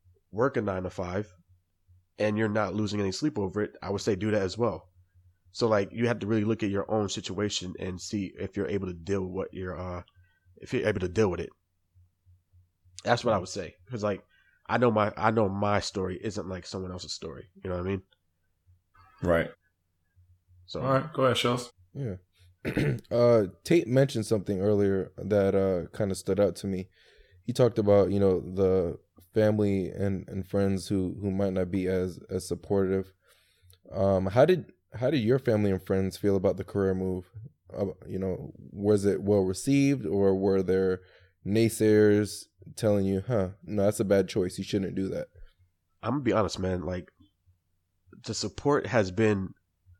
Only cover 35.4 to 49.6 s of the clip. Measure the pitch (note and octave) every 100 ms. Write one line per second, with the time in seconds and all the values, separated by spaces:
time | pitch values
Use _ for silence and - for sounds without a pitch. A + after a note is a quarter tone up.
35.4 | B2+ G#2+ G#2 F#2+ - F#2+ F#2+ - G2+ G2
36.4 | F#2+ F#2 F#2+ G2+ F#2+ F#2 F#2+ F#2 - G#2+
37.4 | A#2+ _ - - G2 - - F#2 F#2+ F2+
38.4 | D2+ - - G2 G2+ G#2 G2 F#2+ G2 G#2
39.4 | F#2 F#2 - C#3 C#3 C#3 F#2+ G2 G2 F#2+
40.4 | G2 F#2+ F#2 F#2 F#2+ F#2 - _ _ _
41.4 | - A2 A2+ - A2 G#2+ G#2+ G#2 G#2 -
42.4 | - _ - - A2 G#2 F#2+ F#2+ A2 A#2
43.4 | F#2 F#2+ - G#2 G2 G#2 G2 G2 F2+ G#2+
44.4 | F#2 - G2 G#2 F#2 F#2 F#2+ - - -
45.4 | - _ _ _ _ _ A2+ C#3+ A#2+ G2+
46.4 | F#2 - F#2 F#2 D#2 F2+ - _ - _
47.4 | _ _ _ _ _ _ _ - A#2+ G#2+
48.4 | G#2 - C#3+ C#3+ G2 A#2+ F#2+ F#2 A2 G2+
49.4 | F#2+ -